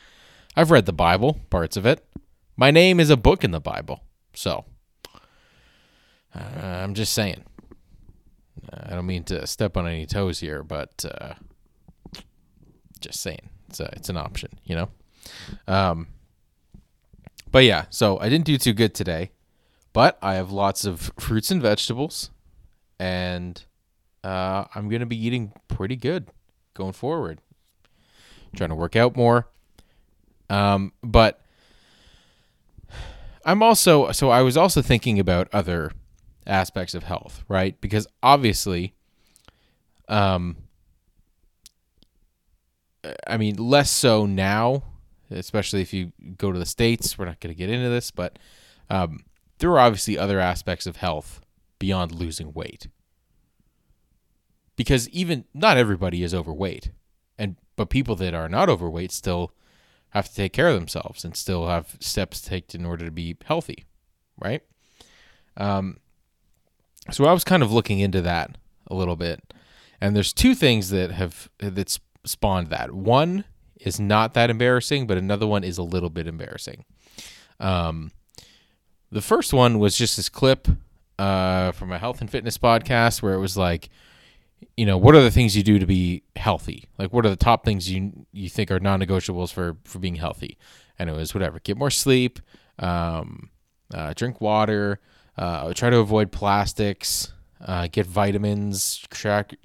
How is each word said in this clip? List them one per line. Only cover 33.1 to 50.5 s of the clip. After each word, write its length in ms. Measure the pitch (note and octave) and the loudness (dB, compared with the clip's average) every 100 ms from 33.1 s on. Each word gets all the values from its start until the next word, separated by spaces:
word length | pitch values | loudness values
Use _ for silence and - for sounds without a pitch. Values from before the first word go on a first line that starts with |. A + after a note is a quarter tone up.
| - - - | -18 -20 -6
I'm 200 | - G3 | 0 4
also, 480 | A3+ A3 F#3 D3+ A#2+ | 6 6 6 6 6
so 180 | G#2+ C3+ | 2 6
I 120 | A#2+ | 6
was 140 | C3 B2 | 6 6
also 260 | F#3 D#3 | 4 4
thinking 380 | - A#2+ B2+ G2+ | 2 2 2 2
about 280 | F#2 F2+ F#2 | 2 2 0
other 400 | G#2 F2+ F2 D2 - - _ - _ - | -2 -2 -2 -4 -10 -20 _ -20 _ -2
aspects 460 | F#2+ F#2 G2 F2+ | -2 -2 -6 -8
of 100 | F2 | -10
health, 420 | D#2+ F2+ - - - | -8 -10 -10 -16 -4
right? 320 | F#2+ F#2+ - | -2 -2 -4
Because 260 | G2+ G#2+ A2 _ | -4 -4 -4 _
obviously, 760 | B2 C#3+ A#2+ F#2+ G#2 F2 F#2 - _ _ _ _ _ _ _ _ _ _ - | 6 6 4 0 -2 -4 -6 -10 _ _ _ _ _ _ _ _ _ _ -4
um, 480 | G#2+ G2 F#2 F2 E2+ - _ _ _ _ _ _ _ _ _ - _ _ _ _ _ _ _ _ _ _ _ _ _ D#2+ - - | 0 2 0 -4 -10 -16 _ _ _ _ _ _ _ _ _ -20 _ _ _ _ _ _ _ _ _ _ _ _ _ -16 -12 -4
I 120 | A2+ | -2
mean, 180 | G#2+ G2 | 0 0
less 340 | A#2 C#3+ C3+ | 2 4 4
so 360 | - B2+ A2 G#2 | 2 4 4 2
now, 580 | F#2+ F#2+ G#2+ A#2 C#3 - - - _ - | 0 2 2 2 0 -6 -16 -20 _ -14
especially 520 | G2 - G#2+ - G2+ | -12 -4 -4 -2 -2
if 120 | F2+ | -2
you 180 | F#2+ F2+ - - F#2 | -4 -8 -12 -20 -6
go 140 | G2+ | -4
to 80 | F2+ | -4
the 60 | E2+ | -4
States. 520 | - A#2 A#2 - - | 0 0 0 -4 -8
We're 80 | F2+ | -10
not 140 | E2 | -10
gonna 140 | E2+ | -12
get 160 | D#2+ F#2 | -8 -6
into 200 | B2 B2 | -4 -2
this, 220 | A#2+ - | -4 -6
but, 260 | - F2 - _ _ _ _ - | -8 -10 -10 _ _ _ _ -6
um, 340 | F#2+ E2+ D2+ _ _ _ - | -2 -4 -6 _ _ _ -2
there 120 | E3+ | 2
are 80 | D#3+ | 6
obviously 380 | A#2+ G2+ - F#2+ | 6 4 -2 -2
other 220 | G2 F#2+ | 0 2
aspects 460 | F2+ | 0